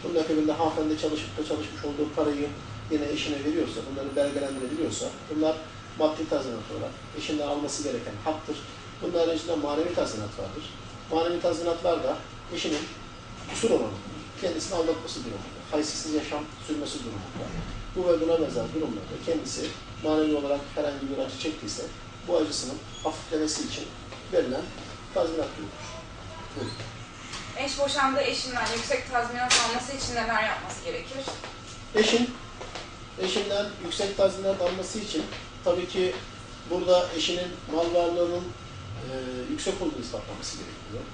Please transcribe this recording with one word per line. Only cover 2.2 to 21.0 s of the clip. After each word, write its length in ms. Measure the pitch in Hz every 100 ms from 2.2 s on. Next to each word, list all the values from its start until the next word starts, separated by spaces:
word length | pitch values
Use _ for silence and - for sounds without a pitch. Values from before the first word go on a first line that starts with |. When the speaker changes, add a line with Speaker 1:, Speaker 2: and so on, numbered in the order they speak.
| 147 143 147 - - - -
Speaker 1:
yine 140 | 156 147
eşine 380 | 151 156 143
veriyorsa, 360 | 143 165 131 113 123
bunları 240 | 139 139 135
belgelendirebiliyorsa, 920 | 143 143 139 135 127 156 147 - 139 - - 151
bunlar 200 | 156 160 - - - -
maddi 300 | 156 - 160
tazminat 420 | 147 131 113 101
olarak 180 | - - - - 156
eşinden 300 | 151 151 143
alması 360 | 147 147 -
gereken 300 | 143 123 - 104 -
haktır. 300 | - - - - - - -
Bunun 260 | 175 170 165
haricinde 280 | 160 160 160
manevi 400 | 143 147 175 175
tazminat 440 | 147 107 104 -
vardır. 240 | 95 - - - - - -
Manevi 300 | 160 170 175
tazminatlar 640 | 175 165 170 170 180 160
da 140 | 156 147 - - -
eşinin 260 | 165 160 147 - - - - - - -
kusur 200 | - 226
oranı, 300 | 160 - - - - - -
kendisini 340 | 185 160 - 180
aldatması 440 | 160 160 - 156
durumunda, 400 | 117 190 - - -
haysiz 420 | 151 151 - 156
yaşam 300 | 151 - 147 151 - -
sürmesi 320 | 151 143 143
durumunda, 460 | 120 101 92 - 117 165 - - - 180
bu 120 | 180
ve 140 | 165
buna 200 | 160 165
benzer 220 | 143 120 113 156
durumlarda 400 | 151 107 - - -
kendisi 420 | 160 127 120 151 - - -
manevi 320 | 156 156 156 147
olarak 240 | 139 143 - -
herhangi 340 | 147 139